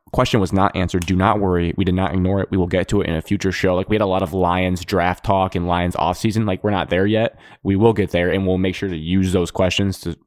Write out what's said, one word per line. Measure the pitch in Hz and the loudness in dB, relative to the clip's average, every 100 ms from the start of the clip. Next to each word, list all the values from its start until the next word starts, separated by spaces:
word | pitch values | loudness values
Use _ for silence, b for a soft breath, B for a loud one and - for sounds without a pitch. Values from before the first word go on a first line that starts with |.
| _ | _
question | - - 120 | -2 2 2
was | 92 | 2
not | 95 95 - | 2 0 0
answered, | 90 92 85 | -2 -2 0
do | 92 | 2
not | 98 104 | 2 2
worry. | 98 87 85 - | 0 0 0 0
We | |
did | 92 | 0
not | 92 92 | 0 0
ignore | 92 92 98 | 0 0 0
it. | - | 0
We | 95 | 0
will | 87 | 0
get | 92 87 | 0 0
to | 101 | 0
it | 85 | 0
in | |
a | 82 | -2
future | - 101 95 | -2 -2 -2
show. | - 92 | 0 0
Like, | 90 95 | 0 0
we | 107 | 0
had | |
a | 101 | 0
lot | 92 | 0
of | 92 | 0
Lions | 92 87 90 92 90 | 0 0 2 0 -2
draft | - 95 87 90 | -2 0 0 0
talk | - 98 95 90 | 0 0 0 -2
and | 87 | -2
Lions | 87 87 - | 0 -2 -2
offseason. | 82 90 113 107 107 | -2 0 -2 0 -2
Like, | 92 | -2
we're | 104 | -2
not | 92 - | -2 0
there | 87 101 | 0 2
yet. | 107 117 - B B | 2 -2 -6 B B
We | 98 98 | -2 2
will | 117 | 4
get | 104 92 | 2 0
there, | 87 87 | 0 0
and | 95 95 | 0 0
we'll | 92 | 0
make | 95 90 | -2 -4
sure | 98 | -6
to | 82 | -6
use | 80 95 92 | 0 0 2
those | 90 85 | 2 0
questions | - 92 - 98 - | 0 0 0 -2 -4
to | 85 80 | -8 -10